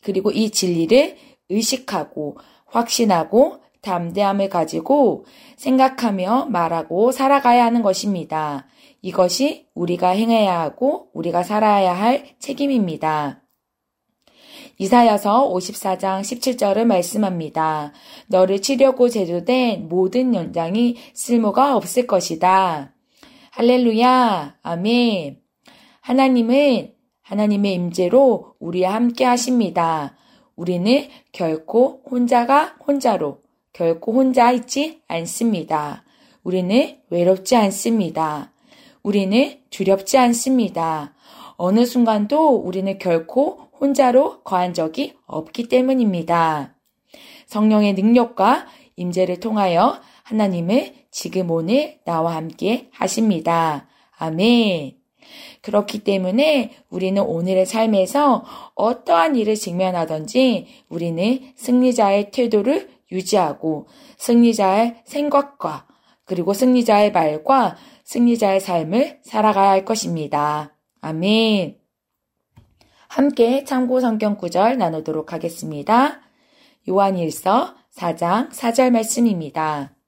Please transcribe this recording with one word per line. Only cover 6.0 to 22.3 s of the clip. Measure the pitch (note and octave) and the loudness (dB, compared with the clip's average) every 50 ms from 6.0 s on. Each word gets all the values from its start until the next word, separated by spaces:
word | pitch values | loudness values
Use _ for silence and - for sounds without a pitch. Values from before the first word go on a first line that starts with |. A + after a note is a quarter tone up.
| A#3+ A3+ G3+ F#3+ F3+ F#3+ A3+ B3+ - C#4+ | -4 -2 -2 -2 -2 0 0 -2 -2 -2
말하고 | G#3+ F3 E3+ E3 E3+ E3 - - E3 F3+ A3 B3 | -2 -2 -2 -2 -2 -4 -6 -4 0 2 2 2
살아가야 | C4 B3+ C4+ C4+ C#4 C#4 C4 B3 A#3+ B3 A#3+ | 2 2 2 2 2 2 4 4 4 4 4
하는 | A#3 A#3 A#3+ | 4 2 2
것입니다. | A3+ G3+ F#3+ F#3+ - G#3 G3 F3 D3+ - D#3 D#3 D#3 D3+ C#3+ C3+ - _ _ _ _ _ _ _ | 0 0 0 0 -2 -4 -4 -4 -6 -6 -6 -6 -4 -4 -6 -8 -12 _ _ _ _ _ _ _
이것이 | - F#3 F3+ - F#3 F3+ F3+ - C4 D4 - - _ _ _ | -12 -6 0 0 2 2 2 0 -2 -2 -2 -6 _ _ _
우리가 | - F3 E3+ F3 F3 F3+ F3+ | -8 -4 -4 -4 0 0 0
행해야 | F#3 G3+ A3+ A3+ A#3 A3+ G#3 G3 F3+ E3+ | 0 0 2 2 2 2 2 2 0 0
하고 | E3 D3 - - B3 C4+ D#4 F#4 - _ _ | -2 -4 -4 -2 -2 -2 -2 -2 -8 _ _
우리가 | - E3 F3 E3 F3 F3 | -8 -6 -2 -2 -2 -2
살아야 | E3+ G#3 G#3+ A3 G#3+ G#3 G3+ G3 F#3 F3 | -2 -2 0 2 4 4 4 4 2 0
할 | F3+ G3+ A#3 C4 C#4+ - - _ _ | 0 0 0 0 0 -4 -10 _ _
책임입니다. | - - C#4 - C#4+ C#4 C4+ B3 G3+ F3 D#3 D3 - D#3 D#3 D3+ D3 C#3 C3 _ _ _ _ _ _ _ _ _ _ _ _ _ _ _ _ _ _ _ _ _ _ - - - - - _ | -12 -10 -6 -4 -2 0 0 0 0 -2 -4 -4 -4 -2 -2 -2 -4 -6 -8 _ _ _ _ _ _ _ _ _ _ _ _ _ _ _ _ _ _ _ _ _ _ -20 -20 -20 -20 -20 _
이사야서 | _ F#3+ F#3+ B3+ A#3+ A#3+ A#3 G#3 G3+ - G3+ G#3 A#3+ C#4 | _ -2 2 4 6 6 6 4 2 0 2 2 2 2
오십사 | - F3+ F#3 F#3 - G#3 - - G3+ F#3+ | 2 -2 -4 -6 -6 -12 -6 -4 -4 -4
장 | F#3 - F#3+ F#3+ F#3+ G3+ | -2 -4 -4 -4 -4 -6
십칠 | - B3 A#3+ - C4+ A#3+ | -8 -8 -6 -4 -4 -2
절을 | A#3+ G#3+ G3+ G3 G#3+ A3+ | -2 0 0 0 2 2
말씀합니다. | A#3 G#3 F3+ F3 - - G#3+ G#3+ F#3+ F#3 E3+ D#3+ D3 - E3 D#3+ D#3+ D#3 D3+ D3 D3 D3 - - - - - - | 2 2 2 0 -2 -2 -4 -2 -2 -4 -6 -8 -8 -4 -4 -2 -2 -2 -4 -8 -10 -14 -20 -20 -20 -20 -20 -8
"너를 | _ - F#3 F#3 F#3+ G3 G3 | _ 2 2 4 4 2 -2
치려고 | G3 - C#4 B3 C4+ C4+ B3+ C4 B3 A#3+ | -2 -2 2 4 4 2 4 4 2 2
제조된 | A#3 A3 F#3+ E3 F3 F3 F3 - B3 B3+ B3+ A#3 G#3 E3+ D#3+ D#3 | 2 0 -2 -2 -4 -4 -2 0 0 0 0 0 -2 -4 -6 -4
모든 | E3+ F#3 F#3 F#3 F#3+ B3 B3+ B3+ A#3 | -2 0 0 0 0 0 0 0 0
연장이 | F#3 E3 - - E3+ E3 E3 F#3 A3 A#3+ A#3+ A#3+ - - - _ | -2 -2 -4 -4 -4 -4 -2 0 0 0 0 0 -4 -12 -20 _
쓸모가 | - - - A#3+ A#3 A3+ G#3 G3 - C4+ C#4+ C4+ | -14 -4 0 0 2 2 2 2 2 2 4 2
없을 | G#3+ - - - B3+ B3 | 0 -2 -2 -2 -2 0
것이다." | A#3+ G#3 F#3 F3 - | 2 0 0 0 -2